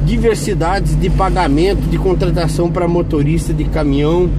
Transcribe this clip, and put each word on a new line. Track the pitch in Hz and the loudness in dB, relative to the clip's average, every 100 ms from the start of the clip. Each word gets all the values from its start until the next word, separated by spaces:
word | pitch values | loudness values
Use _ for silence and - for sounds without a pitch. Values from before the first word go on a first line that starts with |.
diversidades | 156 226 226 214 - 190 165 196 165 151 | 0 0 0 0 -2 -2 0 0 0 0
de | 180 | 0
pagamento | - 190 180 170 139 180 190 - | 2 0 0 2 2 2 0 0
de | 165 | 0
contratação | 190 170 185 170 160 - 170 | 0 0 0 0 -2 0 -2
pra | 170 170 | 0 0
motorista | 175 170 156 143 160 151 | 0 0 0 0 0 -2
de | 156 | -2
caminhão | 143 165 151 139 147 175 180 | -2 -2 0 0 2 2 0